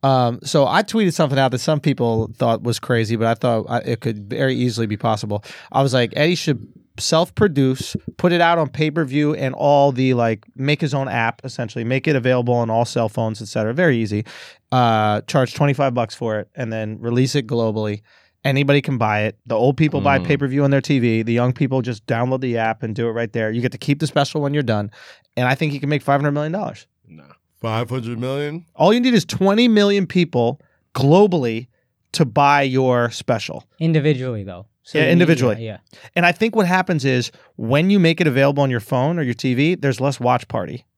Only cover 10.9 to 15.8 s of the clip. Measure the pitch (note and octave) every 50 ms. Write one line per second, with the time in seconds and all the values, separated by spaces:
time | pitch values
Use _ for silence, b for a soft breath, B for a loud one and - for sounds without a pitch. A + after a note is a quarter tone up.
10.9 | B2 C#3 C3+ C3+ G2 A#2 A2+ A2+ - _ - C3+ - - B2 A2 - - A#2 A2+
11.9 | C3 C3+ - D#3+ D3+ C3+ A#2 B2+ B2+ B2 A#2+ A#2+ B2 A#2+ A#2+ A2+ A2 A2+ A#2+ A#2
12.9 | - A#2+ A#2 G#2+ - - A2+ A2 A2 G#2+ A2+ G#2+ - A#2+ G#2+ G#2+ A#2 D3 F#3 E3+
13.9 | C3+ A#2 A2+ G2+ G#2 G#2 G#2+ B B B B B B B B _ - B2+ B2 A#2
14.9 | A2+ A2 G#2+ G#2+ G#2+ G#2+ - - - D3 C3 A#2+ - - D3 C#3+ C#3 B2+